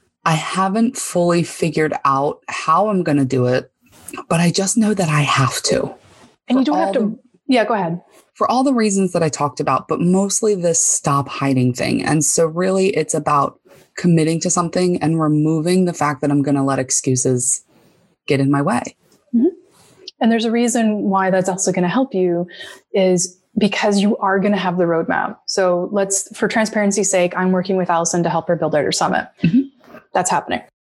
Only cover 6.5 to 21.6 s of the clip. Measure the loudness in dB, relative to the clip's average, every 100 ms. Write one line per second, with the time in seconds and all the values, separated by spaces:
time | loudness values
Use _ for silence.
6.5 | 0 2 0 0 0 -2 -4 _ _ 0
7.5 | 0 2 0 -2 -6 -10 -20 _ -4 0
8.5 | 2 2 2 2 2 0 0 -2 -2 -4
9.5 | -2 -2 -2 -2 -2 2 2 2 0 0
10.5 | 0 0 0 0 -2 0 -2 -2 -4 0
11.5 | 2 2 0 -2 -2 0 0 0 0 0
12.5 | 0 -2 0 0 0 -2 -4 0 0 0
13.5 | -4 _ -20 _ -2 2 4 4 0 -2
14.5 | -2 -2 0 0 0 0 0 2 2 2
15.5 | 0 2 2 2 0 -2 -2 0 0 2
16.5 | 0 0 0 -2 -2 0 0 2 0 0
17.5 | -4 _ _ _ _ _ _ -2 0 2
18.5 | 0 0 -2 -4 -12 _ _ _ 0 0
19.5 | 0 -10 _ _ _ -18 -2 0 2 0
20.5 | 0 0 0 0 0 0 0 2 2 0
21.5 | -2